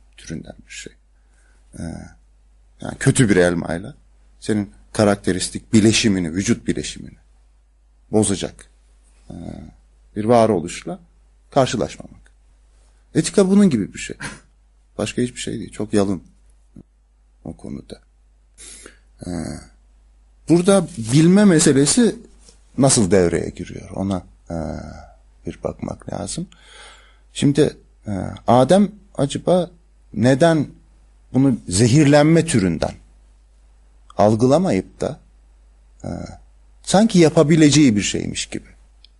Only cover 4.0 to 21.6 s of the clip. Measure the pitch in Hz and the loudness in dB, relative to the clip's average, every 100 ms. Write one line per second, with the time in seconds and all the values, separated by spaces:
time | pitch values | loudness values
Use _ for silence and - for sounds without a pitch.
4 | _ _ _ _ - 107 101 - _ - | _ _ _ _ -6 -4 -6 -12 _ -2
5 | 104 101 - 90 - - - 113 107 104 | 0 0 -2 -4 -6 -10 -2 2 4 2
6 | 113 95 85 87 101 113 - 80 71 - | 0 -2 -2 -4 -4 -4 -4 -8 -10 -14
7 | - - _ _ _ _ _ _ _ _ | -18 -20 _ _ _ _ _ _ _ _
8 | _ 107 104 90 - - - _ _ _ | _ 0 0 -2 -6 -12 -20 _ _ _
9 | _ _ - 90 85 82 80 - _ _ | _ _ -20 -16 -16 -16 -18 -20 _ _
10 | _ 107 107 120 110 95 78 - 165 180 | _ -6 2 4 4 2 -4 -10 -12 -14
11 | _ _ _ _ _ 143 127 117 69 - | _ _ _ _ _ 0 0 -2 -6 -10
12 | - - _ _ _ _ _ _ _ _ | -20 -20 _ _ _ _ _ _ _ _
13 | _ 147 165 - 185 196 196 117 90 - | _ -4 -2 0 2 4 4 2 -4 -10
14 | - - - - _ _ _ _ _ - | -14 -14 -16 -16 _ _ _ _ _ -10
15 | 110 - 123 - - 117 - - 107 104 | -6 -4 -6 -8 -10 -10 -12 -12 -4 -2
16 | 98 87 - _ _ _ _ - - _ | -2 -4 -10 _ _ _ _ -20 -20 _
17 | _ _ _ _ - - - 69 - - | _ _ _ _ -18 -16 -14 -14 -16 -20
18 | _ _ _ _ _ _ - - - - | _ _ _ _ _ _ -20 -20 -20 -20
19 | _ _ 90 85 78 78 - _ _ _ | _ _ -12 -10 -10 -12 -18 _ _ _
20 | _ _ _ _ - 170 180 196 160 - | _ _ _ _ 0 2 4 0 0 -8
21 | 113 139 165 196 208 160 | 0 4 6 6 6 4